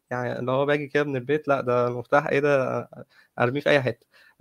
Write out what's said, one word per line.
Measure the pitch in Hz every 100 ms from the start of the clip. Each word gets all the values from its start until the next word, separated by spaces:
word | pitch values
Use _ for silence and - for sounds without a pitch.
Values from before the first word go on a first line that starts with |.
| _
يعني | 123 123 113
اللي | 123
هو | 131 143
باجي | 147 139
كده | 147
من | 147 135
البيت، | 120 151 139
لا، | 135
ده | 123 123 120
المفتاح | 120 - 143 156
إيه | 135
ده؟ | 143 139 127 123 - - - _ _ -
أرميه | 120 143
في | 151
أي | 147
حتة. | 131 110 _ _ _ -